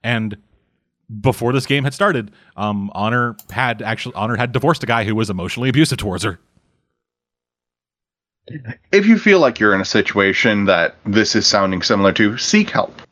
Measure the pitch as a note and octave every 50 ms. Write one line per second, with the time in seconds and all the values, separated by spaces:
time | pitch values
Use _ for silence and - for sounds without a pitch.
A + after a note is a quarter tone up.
0 | - A#2 B2 A2+ A2 G#2+ G2+ - _ _ _ _ _ _ _ _ _ _ _ _
1 | _ _ A2+ G#2 G2+ C3 A#2 - A#2 A#2+ B2+ C3+ B2+ - C#3 C#3+ C3+ C#3 C3 -
2 | G3+ G#3 E3+ B2+ G#2+ G#2 _ _ _ _ _ - G#2 G#2 G#2 G2+ G2 G2+ - F#2
3 | G#2 A2 A#2+ B2 A#2+ A#2+ A2 - - _ - A#2+ C3 B2 A#2 A2 A#2 G#2+ A2+ -
4 | - B2 - F#2 G#2 A2+ A#2+ A2+ B2 B2 A2+ C3 C3 D3+ D#3+ - - G#2+ A#2 A#2
5 | G#2+ G#2 A2 A2 A2+ G2+ G2+ F#2 F2 G2+ - A#2+ B2 C3+ B2+ C#3+ D#3+ - C#3 C3
6 | G#2+ G2+ F2+ F2 F2+ A2 F2+ - _ _ _ _ _ _ _ _ _ _ _ _
7 | _ _ _ _ _ _ _ _ _ _ _ _ _ _ _ _ _ _ _ _
8 | _ _ _ _ _ _ _ _ _ - - D3+ B2+ A2+ - _ _ _ - G3+
9 | G3+ A3 A3+ G3 - G#3+ G3 F3+ D#3 B2+ A#2 - A2 G#2 G2+ F#2+ F#2+ - - A2
10 | G2 - - G2+ G2 G2 F#2 - - A#2 G#2+ G2+ G2+ G2 F#2 E2+ E2+ - - _
11 | _ G#2+ G2 A2 A2 - - G#2+ F#2+ - - G2+ G2 F#2+ F#2+ F2+ - - A2 G2+
12 | G2 G2 F2+ - A2 G#2 A2+ C3 - - - G#3+ G#3 - - A#2 - - - -
13 | - _